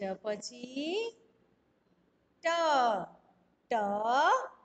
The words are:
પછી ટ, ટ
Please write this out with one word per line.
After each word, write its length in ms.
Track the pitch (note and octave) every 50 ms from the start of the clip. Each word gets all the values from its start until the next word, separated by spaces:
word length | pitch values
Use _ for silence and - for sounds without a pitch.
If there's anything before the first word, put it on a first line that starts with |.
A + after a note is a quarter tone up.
| G3 F#3+ F#3+
પછી 840 | F#3+ - G#3+ G#3 G#3 - - B3 A#3+ B3 B3+ C4 C#4 D4 D#4+ F#4 G#4+ A4+ A#4 A#4 _ _ _ _ _ _ _ _ _ _ _ _ _ _ _ _ _ _ _ _ _ _ _ _ _ -
ટ, 40 | E4 E4+ E4+ E4 D#4 C#4+ C4 A#3+ A#3 G#3 F#3 E3 - - - _ _ _ _ _ _ _ _ _ -
ટ 40 | A#3+ A3 G#3 G3+ G3+ G#3 G#3+ A#3 B3 C#4 D#4 F#4 G#4 B4+ - - - -